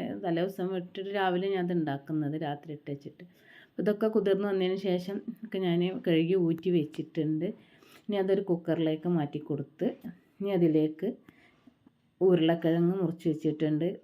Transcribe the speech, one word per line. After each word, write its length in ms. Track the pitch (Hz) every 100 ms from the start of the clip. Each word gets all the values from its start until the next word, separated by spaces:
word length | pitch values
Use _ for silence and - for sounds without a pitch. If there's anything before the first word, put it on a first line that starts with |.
| 113 101
തലേ 200 | 190 170
ദിവസം 360 | 185 185 185 190
ഇട്ടിട്ട് 340 | 180 - 190
രാവിലെ 340 | 202 190 180 196
ഞാൻ 160 | 190
അത് 100 | 175
ഉണ്ടാക്കുന്നത്, 600 | 175 151 139 - 156 147 156
രാത്രി 320 | 156 147 165
ഇട്ട് 160 | 147 -
വെച്ചിട്ട്. 340 | 139 147 - 180 _ - -
അപ്പൊ 200 | - -
ഇതൊക്കെ 260 | 185 208 220
കുതിർന്ന് 400 | 214 190 190 202
വന്നതിന് 300 | 190 185 190
ശേഷം 360 | 196 180 180 202 - -
ഒക്കെ 180 | - 190
ഞാൻ 220 | 185 170 175 185
കഴുകി 360 | - 160 165 190
ഊറ്റി 300 | 170 165 190
വെച്ചിട്ടുണ്ട്. 800 | 175 147 - 151 - 151 156 180 226 _ _ - -
ഇനി 160 | - 202
അതൊരു 260 | 190 196
കുക്കറിലേക്ക് 680 | 196 170 165 160 160 156 175
മാറ്റി 300 | 175 143 147
കൊടുത്ത്, 480 | - 147 143 - 208 - - - _
ഇനി 180 | - 196
അതിലേക്ക് 580 | 190 170 156 156 156 196 240 - - _ _ - _ _ _ _ _
ഉരുളക്കിഴങ്ങ് 760 | 185 175 160 165 160 165 170 190
മുറിച്ച് 300 | 170 170 170
വെച്ചിട്ടുണ്ട്, 560 | 156 156 151 156 151 170 208